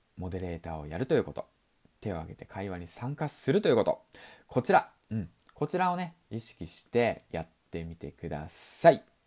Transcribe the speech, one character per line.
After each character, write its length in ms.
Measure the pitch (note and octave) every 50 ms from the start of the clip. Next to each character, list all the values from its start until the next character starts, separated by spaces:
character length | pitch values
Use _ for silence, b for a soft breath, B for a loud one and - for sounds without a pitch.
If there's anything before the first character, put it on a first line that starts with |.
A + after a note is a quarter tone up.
| _ _ _
モ 140 | - F2+ F2+
デ 80 | F2+ F#2
レ 180 | F#2 F2 E2+
ー 40 | E2
タ 120 | - E2+ D#2+
ー 40 | D#2
を 80 | D2+
や 120 | D2+ D#2 G2
る 80 | C3
と 80 | - E3
い 40 | B2
う 60 | F#2+
こ 80 | - C#2+
と。 140 | - - _ _ _ _ _ _ _ _ _ _ _
手 120 | - A2 F#2
を 40 |
挙 120 | D#2+ E2 -
げ 60 | -
て 100 | - -
会 240 | - - G2 F#2+ G2+
話 100 | F#2 F2+
に 80 | F2
参 300 | E2+ - - A#2+ B2+ D3
加 120 | - D#3+ C#3+
す 240 | - - - - D#3
る 100 | G#3 G#3+
と 60 | F3
い 40 | B2+
う 40 |
こ 80 | A2+ F#2+
と。 180 | D#2 - - _ _ B B B B B B B
こ 160 | B - B2+ -
ち 100 | - -
ら。 180 | - - - _ _ _ -
う 40 | G#2+
ん。 160 | A2 - - - _ _ _ -
こ 120 | - D3
ち 120 | D3 - F3
ら 120 | F#3 F3+
を 60 | F3
ね、 180 | F3+ F3+ E3 E3+ _ _ -
意 100 | A2 A2+
識 260 | - - - - E2+
し 180 | E2+ - - -
て 400 | - - A#2+ A#2+ G#2+ F2+ - - _ -
や 100 | E2 E2
っ 40 | - _ _ _ _
て 140 | - E2+ E2
み 120 | E2 E2
て 160 | - - D2 -
く 160 | _ - E2
だ 200 | D#2 D2+ D2+ -
さ 400 | - - - - - - - F3
い。 120 | C#3 - - _ _ _ _